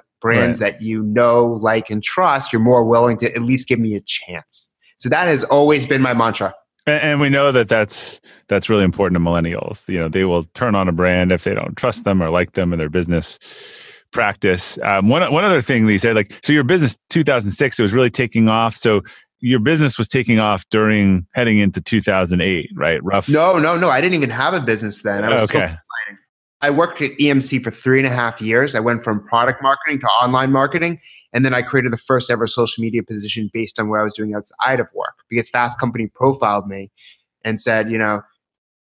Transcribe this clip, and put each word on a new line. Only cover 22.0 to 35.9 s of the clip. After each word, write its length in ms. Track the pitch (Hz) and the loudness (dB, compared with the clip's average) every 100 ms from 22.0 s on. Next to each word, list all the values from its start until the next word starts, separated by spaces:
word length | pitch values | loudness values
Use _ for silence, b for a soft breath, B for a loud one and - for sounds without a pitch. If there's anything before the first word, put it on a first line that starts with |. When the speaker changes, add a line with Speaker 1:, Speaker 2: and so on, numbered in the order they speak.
Speaker 2:
thousand 400 | 98 95 87 87 | 2 0 0 0
eight, 280 | 90 87 - 196 | 0 -2 -6 -4
right? 280 | 78 80 | -2 -2
Rough. 240 | 90 98 139 | 0 -2 2
Speaker 1:
No, 300 | 151 175 175 | 2 4 2
no, 200 | 156 170 | 0 0
no. 120 | 180 | 2
I 120 | 156 | 2
didn't 140 | 180 175 | 0 0
even 140 | 131 | -2
have 240 | 113 147 | -2 -2
a 80 | 180 | -2
business 400 | 117 107 107 - | -2 -2 -4 -6
then. 220 | 107 101 | -4 -2
I 60 | 110 | 0
was 140 | 123 | 0
still 180 | 107 101 | 2 0
Speaker 2:
Okay. 60 | 90 | -2
Speaker 1:
planning. 540 | 82 - 110 104 101 _ _ _ _ | -6 -14 -14 -14 -16 _ _ _ _
I 80 | 143 | 0
worked 320 | 143 170 - | 0 -2 -4
at 180 | 143 - | -6 0
E 100 | 147 | 2
M 120 | 135 | 2
C 180 | 131 131 | 0 -4
for 120 | 117 | -4
three 260 | - 131 131 | -4 0 2
and 100 | 135 | 2
a 40 | |
half 280 | 123 117 - | 0 -4 -4
years. 360 | 110 117 139 123 | 0 0 2 0
I 40 | |
went 240 | 113 117 | -2 -2
from 240 | 117 107 - | -2 -6 -2
product 360 | 117 123 127 | 0 0 0
marketing 360 | 135 139 156 139 | 0 0 -2 -2
to 60 | 117 | 0
online 440 | 110 123 131 131 | 2 2 2 2
marketing. 480 | 135 139 165 170 165 B B B | 2 2 0 -4 -4 B B B
And 120 | 120 131 | 0 0
then 80 | |
I 80 | 123 | 0
created 320 | 123 135 123 | 0 -2 0
the 40 | 117 | -4
first 320 | - 127 - | -2 -2 0
ever 160 | 117 113 | -2 -2
social 360 | - 113 - | 0 -2 -2
media 220 | 113 113 | -4 -4
position 460 | - 107 104 117 104 | -6 -10 -8 -8 -6
based 260 | 113 110 - | -6 -6 -6
on 80 | 107 | -2
what 140 | 107 | -2
I 20 | |
was 100 | 107 | -2
doing 220 | 104 107 104 | -4 -8 -8
outside 460 | - - 123 131 | -10 -4 -2 -2
of 60 | - | -4
work, 260 | - - - _ | -8 -10 -12 _
because 200 | 117 - | -6 -2
Fast 300 | 120 120 - | -4 -4 -4
Company 280 | 123 | -4